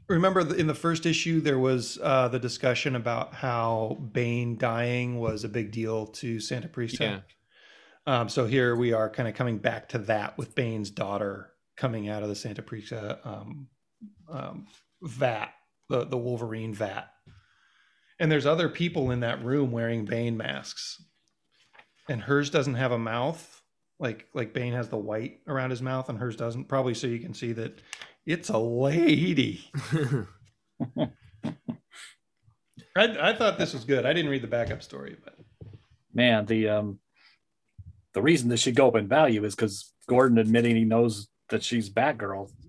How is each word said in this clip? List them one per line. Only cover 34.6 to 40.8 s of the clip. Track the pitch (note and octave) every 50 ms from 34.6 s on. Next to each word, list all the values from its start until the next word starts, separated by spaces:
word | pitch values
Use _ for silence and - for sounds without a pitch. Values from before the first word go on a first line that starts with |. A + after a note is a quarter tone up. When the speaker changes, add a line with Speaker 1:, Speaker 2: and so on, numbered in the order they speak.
| A2+ - - - -
Speaker 1:
story, | - - C3+ C#3 C#3 - - _
but | - - - - _ _ _ - - - - _ _ - _ _ _ -
Speaker 3:
Man, | A#2 B2 B2 A2+ G#2+ G#2
the, | G#2 A2+ A2 A2 G#2+
um, | G#2+ G#2 G#2+ G#2 G2+ - _ _ _ _ _ _ _ _ _ _ _ _ _ _ _ - - - - - _ _ -
the | G2
reason | G#2+ D#3 E3+ D#3 A#2+
this | A#2+ A#2+ A#2
should | - C3+ A#2
go | C3+ C3+
up | A#2+ A2+
in | A2 G2+ G2
value | C3 D3+ D#3+ C3+ A2 G#2 G#2
is | G#2 -
'cause | - A#2 G2+ G2 - - - _ _ _
Gordon | - B2 B2 C3+ C3 A#2
admitting | A2+ A2 A2 A2+ B2 A#2+ A#2+ A#2
he | A2+